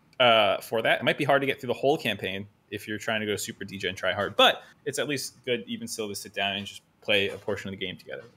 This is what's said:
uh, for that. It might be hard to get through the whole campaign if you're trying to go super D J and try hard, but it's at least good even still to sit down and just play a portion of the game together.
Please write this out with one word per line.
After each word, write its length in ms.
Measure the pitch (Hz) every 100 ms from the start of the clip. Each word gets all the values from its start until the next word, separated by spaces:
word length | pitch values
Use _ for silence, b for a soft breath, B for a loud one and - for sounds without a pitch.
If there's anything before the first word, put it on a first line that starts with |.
| _ -
uh, 380 | 123 113 101 92
for 200 | - 113
that. 160 | 131 170
It 40 |
might 140 | 131 160
be 60 |
hard 180 | 143 139
to 40 | 135
get 120 | 127
through 80 | 123
the 60 |
whole 240 | 117 135 160
campaign 500 | 120 104 95 95 104 _ _
if 180 | 104 -
you're 120 | 107
trying 220 | - 110
to 40 | 107
go 100 | 98
super 300 | - - 98
D 120 | 98
J 120 | 95
and 80 | 95
try 160 | 95
hard, 220 | 95 92 107
but 260 | 247 - B _ -
it's 140 | 135
at 80 | 131
least 280 | 139 - -
good 200 | - 120 104
even 200 | 113 113
still 200 | - 107
to 80 | 98
sit 180 | 104
down 220 | 98 98 98
and 100 | 101
just 180 | - _ _
play 280 | - 104 98
a 80 | -
portion 360 | - 98 98
of 40 | 95
the 80 | 92
game 120 | 85
together. 260 | - 67 -